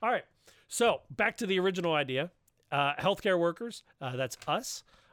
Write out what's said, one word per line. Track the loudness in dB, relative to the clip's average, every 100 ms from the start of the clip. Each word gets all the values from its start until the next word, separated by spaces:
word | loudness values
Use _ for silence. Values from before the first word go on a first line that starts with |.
All | -2
right. | -2 -4 _ _ -20 -6
So, | 2 2 2 -2
back | -2 -2 0
to | 0
the | 2
original | 2 2 0
idea. | 0 0 -2 -4 _ _ _ -4
Uh, | 0 0 0
healthcare | 0 2 2 2
workers, | 2 -2 -10 -12 -18 -12
uh, | -8 -4
that's | -6 -6 -4
us. | -2 -4 -12 -14 _ _